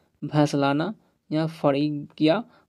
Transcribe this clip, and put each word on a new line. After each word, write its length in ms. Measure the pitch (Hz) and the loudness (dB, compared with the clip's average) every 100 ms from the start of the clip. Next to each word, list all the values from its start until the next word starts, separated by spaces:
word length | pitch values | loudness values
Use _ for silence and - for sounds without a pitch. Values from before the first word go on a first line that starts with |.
| _ - | _ -14
भैंसलाना 720 | 151 151 147 147 139 143 170 220 _ _ - | -4 2 2 2 0 0 -2 -8 _ _ -6
या 160 | 151 160 | -4 -4
फड़िगिया 960 | 160 147 139 151 147 147 - 151 190 233 _ | -2 0 0 -2 -4 -10 -2 2 2 -2 _